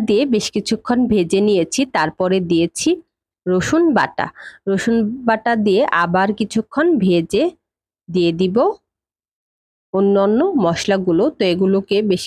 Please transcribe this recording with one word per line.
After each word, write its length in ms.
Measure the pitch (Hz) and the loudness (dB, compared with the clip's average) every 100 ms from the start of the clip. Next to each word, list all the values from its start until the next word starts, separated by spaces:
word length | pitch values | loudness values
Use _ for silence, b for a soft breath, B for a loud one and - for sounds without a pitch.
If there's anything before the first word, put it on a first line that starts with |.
| 220 | 0
দিয়ে 140 | 208 285 | 0 2
বেশ 120 | 220 - | 0 -2
কিছুক্ষণ 440 | - 202 220 - 247 247 | -6 -4 -4 -2 0 0
ভেজে 280 | 214 170 196 208 | 0 0 2 2
নিয়েছি। 320 | 196 165 - 262 190 | 2 0 -2 -2 -2
তারপরে 400 | 156 160 185 190 175 | -2 -2 -2 0 0
দিয়েছি 400 | 170 170 - - 349 - _ _ _ - | 0 0 -2 -2 -2 -6 _ _ _ -4
রসুন 360 | 180 - 311 339 220 | -2 0 2 2 2
বাটা। 300 | 135 - - B B B - | 0 -4 -8 B B B -4
রসুন 260 | 196 - 233 214 247 240 | -2 0 0 0 -2 -2
বাটা 240 | 220 233 233 208 | -2 -2 -2 0
দিয়ে 160 | 190 - 165 | 0 2 0
আবার 260 | 175 180 196 208 | 2 0 0 -2
কিছুক্ষণ 480 | 214 220 - - 330 311 | -4 -4 -4 -2 0 2
ভেজে 400 | 185 175 165 196 330 - _ _ _ _ - | 2 0 0 0 -2 -4 _ _ _ _ -8
দিয়ে 240 | 175 170 | -2 0
দিব 240 | 165 185 196 330 440 _ _ _ _ _ _ _ _ _ _ _ | 0 0 2 0 -2 _ _ _ _ _ _ _ _ _ _ _
অন্যান্য 460 | 190 196 196 196 220 359 339 | 0 2 4 2 2 0 0
মশলাগুলো। 600 | 175 165 - 196 185 165 247 - | 0 0 -2 -2 0 0 0 0
তো 60 | 190 | -2
এগুলোকে 440 | 175 190 196 196 202 214 | 0 0 0 0 -2 0
বেশ 140 | 180 | -2